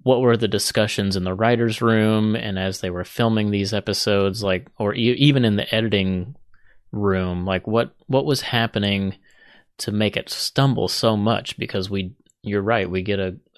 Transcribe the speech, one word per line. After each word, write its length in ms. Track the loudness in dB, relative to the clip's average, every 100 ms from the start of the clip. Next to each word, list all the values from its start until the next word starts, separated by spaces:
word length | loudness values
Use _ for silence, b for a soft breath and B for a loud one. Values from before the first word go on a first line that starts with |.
what 200 | 0 4
were 160 | 4 2
the 100 | 2
discussions 680 | 0 -2 0 0 0 -2 -2
in 80 |
the 120 | -2 0
writers' 460 | 2 2 0 0
room, 520 | 2 4 4 2 2 -2
and 220 | -4 -4
as 240 | -4 -4
they 80 | -6
were 140 | -6
filming 480 | -6 -2 0 2 0
these 220 | 0 0
episodes, 680 | -2 -2 -2 0 2 2 0
like, 260 | -2 -2 -4 -4
or 160 | -2 0
e-, 180 | 2
even 320 | 4 4 4 4
in 120 | 2
the 160 | 0 0
editing 600 | 2 0 0 -2 -6 -12 -20 -20 -20 -20 _
room, 540 | -2 0 0 -2 -4 -2
like, 220 | -2 0
what, 260 | -2 -2 _ -2
what 180 | 0 0
was 160 | -2
happening 720 | -2 -2 0 0 0 0 -2 -6 b b b b b -12
to 140 | -4
make 260 | 0 0 0
it 120 | -6
stumble 580 | -8 -4 2 2 2 -2
so 280 | 0 2 2
much? 420 | 2 0 -4 -8
Because 320 | -6 -6 -4
we, 220 | -4 -6 -10 _ _
you're 180 | -4 -2
right, 280 | 0 0 0
we 120 | -2
get 160 | -2 -2
a, 180 | -4 -6 _